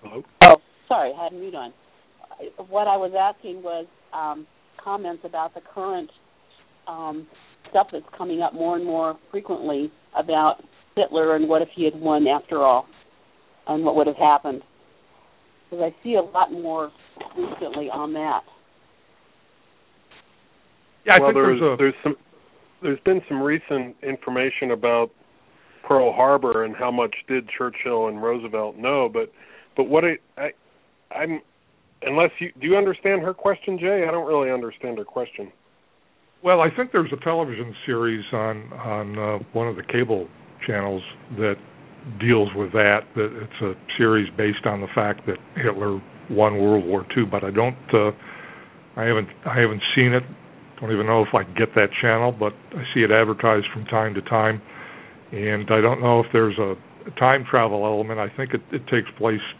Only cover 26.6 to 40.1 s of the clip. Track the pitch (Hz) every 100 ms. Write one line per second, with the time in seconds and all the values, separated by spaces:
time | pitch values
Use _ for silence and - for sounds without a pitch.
26.6 | 113 110 123 123 117 - - 131 113 -
27.6 | 123 117 123 117 110 107 113 120 113 110
28.6 | 107 107 120 143 120 113 113 _ - -
29.6 | _ - 123 151 170 160 _ - 147 -
30.6 | _ _ _ _ _ - 160 160 _ _
31.6 | _ _ _ _ - 147 170 - - 131
32.6 | 143 196 196 180 196 196 170 185 196 196
33.6 | - 185 175 202 165 170 156 151 131 127
34.6 | 117 - 123 113 101 - 120 - 98 _
35.6 | _ _ _ _ _ _ _ _ 180 180
36.6 | 156 151 247 214 160 135 165 165 151 110
37.6 | 120 104 - 117 117 113 104 117 110 107
38.6 | 117 127 117 107 104 104 107 107 107 117
39.6 | 117 98 - 120 120